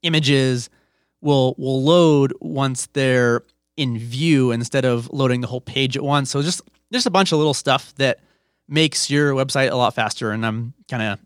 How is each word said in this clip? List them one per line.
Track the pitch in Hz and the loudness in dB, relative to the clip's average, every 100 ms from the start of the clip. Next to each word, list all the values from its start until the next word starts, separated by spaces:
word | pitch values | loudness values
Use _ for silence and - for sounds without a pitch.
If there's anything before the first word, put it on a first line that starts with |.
images | 170 160 139 139 131 123 120 _ _ _ _ _ | 0 0 2 2 2 0 -4 _ _ _ _ _
will, | 147 143 127 127 | 0 2 2 0
will | 131 131 | -4 0
load | 135 175 165 147 139 - | 4 6 6 4 2 -2
once | - 147 135 127 - | -8 -4 -4 -4 -8
they're | - 135 127 120 117 - _ _ - | -2 0 2 2 0 -4 _ _ -6
in | 139 117 | -4 -4
view | 120 123 165 147 127 | -8 -2 2 4 2
instead | 117 120 139 127 | 0 -2 0 0
of | 120 120 | -2 -4
loading | 139 131 123 | -2 0 0
the | 123 | -4
whole | 127 | -8
page | - - 139 135 | -6 -2 -2 -2
at | |
once. | 139 143 135 | -2 -2 -2
So | 139 | -4
just, | 147 - - _ _ | -4 -6 -10 _ _
just | 240 247 | -2 2
a | |
bunch | 185 190 | 2 2
of | 156 | 2
little | 151 | 0
stuff | 139 - 135 - - | 0 0 -2 -2 -2
that | 135 - _ _ _ _ _ | -2 -2 _ _ _ _ _
makes | 147 160 - - | 0 0 0 -2
your | 143 147 | 0 0
website | 135 135 - 135 | 0 -2 0 0
a | 127 | 2
lot | 120 - | 0 0
faster. | 107 - 113 | -4 -4 -6
And | 107 113 | -4 -4
I'm | 110 117 - _ | -4 -8 -12 _
kinda | 123 110 98 | -6 -6 -6